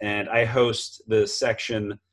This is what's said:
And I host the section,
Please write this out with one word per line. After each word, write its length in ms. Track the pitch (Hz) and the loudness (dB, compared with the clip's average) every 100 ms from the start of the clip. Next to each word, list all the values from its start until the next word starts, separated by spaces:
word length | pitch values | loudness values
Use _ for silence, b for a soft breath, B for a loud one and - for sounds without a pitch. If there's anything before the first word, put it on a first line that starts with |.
And 280 | 104 104 101 | -4 -4 0
I 160 | 117 | 0
host 580 | 117 127 120 110 - - - | 2 4 2 2 -6 -12 0
the 200 | 110 101 | 2 2
section, 720 | - 123 110 - 113 104 101 _ | 0 -2 -2 -4 -4 -4 -8 _